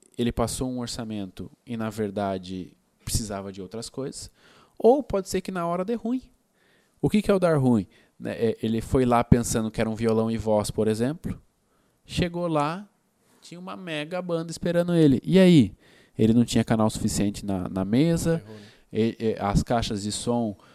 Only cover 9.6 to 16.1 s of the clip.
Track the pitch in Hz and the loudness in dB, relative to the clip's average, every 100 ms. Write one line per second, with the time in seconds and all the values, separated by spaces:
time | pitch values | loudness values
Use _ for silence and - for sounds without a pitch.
9.6 | 110 - 110 107 113 110 113 113 107 104 | -2 -2 -2 0 0 2 0 -2 0 0
10.6 | 104 - 107 107 123 165 - - _ _ | 0 -2 0 0 -2 -4 -10 -12 _ _
11.6 | _ _ _ _ - - 175 170 175 151 | _ _ _ _ -10 -4 -4 -2 -2 0
12.6 | 147 175 208 _ _ _ _ _ - 170 | -2 -4 -12 _ _ _ _ _ -20 -18
13.6 | 185 196 180 151 156 180 180 165 165 160 | -14 -14 -10 -8 -6 -8 -4 -4 -6 -6
14.6 | 175 170 175 170 151 127 - 185 180 165 | -2 0 2 6 6 4 4 6 8 8
15.6 | 95 - _ _ _ | 6 0 _ _ _